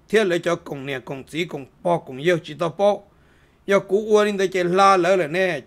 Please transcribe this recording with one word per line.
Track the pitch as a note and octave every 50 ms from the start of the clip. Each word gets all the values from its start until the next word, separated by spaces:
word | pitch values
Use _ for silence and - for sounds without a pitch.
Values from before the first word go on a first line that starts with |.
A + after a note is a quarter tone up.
| _ -
Thiết | - A3 A3
lấy | F#3 E3+ F3
cho | E3+ F3 E3+
cùng | E3 - - D#3+ C#3 C3
nè, | C#3 C#3 B2+
cùng | - - C#3+ C3+ A#2+
chỉ, | - - D#3 F3
cùng | E3 - C#3+ C3 - _ _ -
bao, | F3+ E3+ D#3+ E3+ -
cùng | C3 B2+
yêu | C#3+ F3 F3+ D#3 -
chỉ | - D3+ C3+
tàu | F3 E3 - -
bao. | G3 G#3 G3+ G3 - _ _ _ _ _ _ _ _ _ _ _ _
Yêu | - G3 G3
cú | F#3+ - F#3+ G#3+ A3 A3
ua | G#3+ G#3 G#3
linh | G#3 G#3 F#3+
tờ | G3 F3+
chỉ | F#3+ F#3 F3
la | F3 F3 F#3+ G3 G3 G3 F#3
lỡ | E3+ F3 G3
là | F#3 E3 C#3+
nè. | D#3+ F#3 F#3+ F#3 E3 C3+ A2+